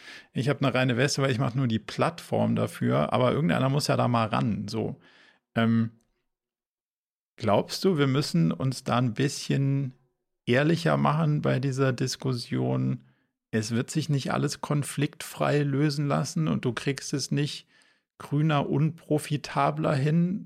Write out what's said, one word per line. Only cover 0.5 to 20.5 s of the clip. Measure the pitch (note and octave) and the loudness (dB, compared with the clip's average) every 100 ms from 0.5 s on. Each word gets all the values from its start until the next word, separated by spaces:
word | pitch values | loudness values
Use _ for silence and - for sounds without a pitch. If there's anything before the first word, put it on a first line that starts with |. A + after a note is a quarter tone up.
| C#3 | 0
eine | C#3 | 0
reine | B2 C3 A#2 | 2 2 2
Weste, | C#3 - | 0 0
weil | C3+ | 0
ich | A2+ | 0
mach | B2 | -2
nur | C3+ B2+ | 0 0
die | A2 | 0
Plattform | - - C3+ E3 - A2+ A2+ A2+ | -2 -2 -2 -2 -4 0 0 0
dafür, | A2+ - A#2+ C3 D3 | -2 -2 0 2 2
aber | A#2 B2 | 2 2
irgendeiner | C3 E3+ B2 C3 | 2 2 2 2
muss | C#3+ - | 0 0
ja | B2 | 2
da | B2 | 2
mal | A#2 A2 | 2 0
ran, | B2+ B2+ G2+ G#2 | 0 0 -2 -4
so. | A2 G#2 - - - - _ _ | -6 -6 -8 -16 -20 -20 _ _
Ähm, | A#2 A2+ A2+ A2+ - _ _ _ _ _ _ _ _ _ _ _ _ _ - | 0 2 4 0 -4 _ _ _ _ _ _ _ _ _ _ _ _ _ -4
glaubst | G#2+ G#2 - - | 2 2 2 0
du, | F#3+ D#3+ | 2 4
wir | C#3 | 2
müssen | C3+ D3 E3+ E3 | 2 0 2 2
uns | - C3+ B2+ | 0 -2 -4
da | - A#2+ | -2 0
ein | B2+ | 2
bisschen | G#2 C#3 - - C#3 C#3 C#3 C3 - _ _ _ _ - | 0 -2 -2 -2 0 2 0 -2 -8 _ _ _ _ 2
ehrlicher | B2 D3+ E3+ D#3+ C#3+ | 4 4 2 2 2
machen | C#3+ D#3 D#3 D3 | 2 2 2 2
bei | C#3 C3 | 2 0
dieser | C3+ C3 C3+ | 0 0 0
Diskussion? | B2+ C3 - C3 B2 - B2+ B2+ C3 C3 C3 - _ _ _ _ | 2 -2 -4 -4 -4 -4 -2 0 0 -2 -4 -8 _ _ _ _
Es | A2 A2 | -4 -2
wird | A#2 - | -2 -2
sich | D#3+ - | -4 -2
nicht | C#3+ - | -2 0
alles | B2+ C#3+ - | -2 -2 -4
konfliktfrei | - D3 C3+ - D3 - - - C#3 D3 | -2 -2 -2 -2 -4 -4 -12 -2 0 2
lösen | C#3+ C3+ D3+ C#3+ C#3+ | 2 0 0 0 0
lassen | D3 C#3+ E3 D#3 | 0 -2 -2 0
und | D3 | 0
du | B2+ | -2
kriegst | A2+ C#3+ C#3 - | -2 -4 -4 -4
es | C#3+ - | -6 -2
nicht | C#3+ C#3+ - - _ _ _ _ - | -2 -2 -6 -16 _ _ _ _ -20
grüner | - D3 D#3+ D3 - | -4 0 2 2 2
und | C#3+ D#3 - | 0 0 -2
profitabler | - D3+ - C#3+ - C#3+ C#3+ D3+ D#3+ | -2 -2 -2 -6 -4 0 0 0 0
hin, | C#3+ D3 E3 F3 - - | 0 2 2 2 -2 -6